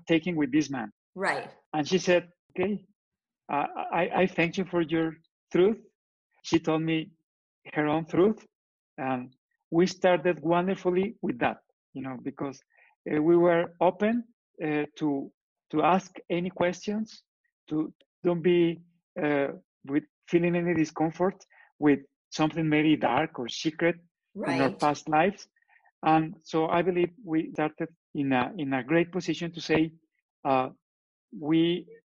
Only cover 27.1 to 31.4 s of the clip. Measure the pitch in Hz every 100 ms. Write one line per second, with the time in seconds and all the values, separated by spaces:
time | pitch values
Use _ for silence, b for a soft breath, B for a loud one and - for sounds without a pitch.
27.1 | - 208 160 - - 151 - 160 _ _
28.1 | 151 139 127 123 208 139 135 123 165 170
29.1 | 180 170 156 170 170 - 160 160 - _
30.1 | _ _ _ 147 131 131 - _ _ _
31.1 | _ _ 208